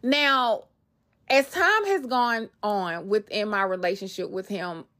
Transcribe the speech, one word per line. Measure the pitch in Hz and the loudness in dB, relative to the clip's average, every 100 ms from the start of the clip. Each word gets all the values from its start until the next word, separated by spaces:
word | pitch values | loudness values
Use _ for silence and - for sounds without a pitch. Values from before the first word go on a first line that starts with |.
Now, | 240 285 285 269 247 214 - _ _ _ _ _ _ | 2 2 4 4 2 0 -4 _ _ _ _ _ _
as | 262 269 | 2 2
time | 370 349 427 403 | 2 2 4 2
has | 381 254 | -2 0
gone | 247 240 233 226 _ | 0 2 0 -6 _
on | 208 202 180 170 190 | -2 -2 -2 -6 0
within | 214 208 208 214 | -2 0 -4 -2
my | 208 | 0
relationship | 196 185 180 196 190 - 180 | 0 0 -2 -2 -6 -8 -6
with | 185 190 | -6 -6
him | 202 180 165 - | -6 -6 -10 -16